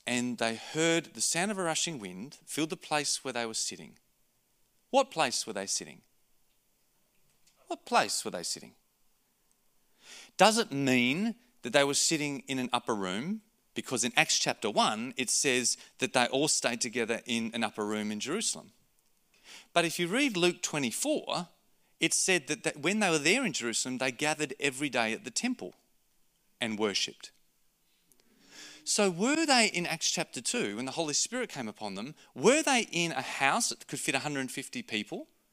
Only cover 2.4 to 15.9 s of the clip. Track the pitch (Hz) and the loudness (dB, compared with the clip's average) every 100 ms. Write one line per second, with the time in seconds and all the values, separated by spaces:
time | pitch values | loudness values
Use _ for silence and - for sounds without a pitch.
2.4 | - - 156 185 - 151 143 - 135 120 | -8 -4 -4 -4 -2 -2 0 -4 -4 -4
3.4 | 117 110 - 87 78 - _ _ _ _ | -4 -4 -6 -8 -16 -20 _ _ _ _
4.4 | _ _ _ _ _ 262 269 - 139 - | _ _ _ _ _ 2 2 2 0 0
5.4 | - 101 101 - 78 64 _ _ _ _ | -4 -6 -4 -4 -6 -16 _ _ _ _
6.4 | _ _ _ _ _ _ _ _ _ _ | _ _ _ _ _ _ _ _ _ _
7.4 | _ _ _ 330 - 240 113 - 110 90 | _ _ _ -12 0 2 2 -2 -4 -6
8.4 | 87 - - - _ _ _ _ _ _ | -6 -8 -10 -20 _ _ _ _ _ _
9.4 | _ _ _ _ _ _ - - - - | _ _ _ _ _ _ -20 -20 -16 6
10.4 | 196 220 220 139 135 127 120 156 226 - | 6 6 0 0 4 6 4 2 -2 -4
11.4 | _ _ 127 143 143 139 - 160 147 139 | _ _ 2 4 4 2 2 2 -2 -4
12.4 | - 131 123 120 - 110 95 98 156 220 | -4 -4 0 -2 0 -2 0 -2 -2 -6
13.4 | - _ _ - - 123 123 147 160 - | -8 _ _ -8 -4 -2 2 2 4 4
14.4 | 147 120 107 147 208 110 127 131 123 - | 2 2 0 4 2 0 -4 -4 0 2
15.4 | 143 127 117 - - | 4 2 2 -2 -6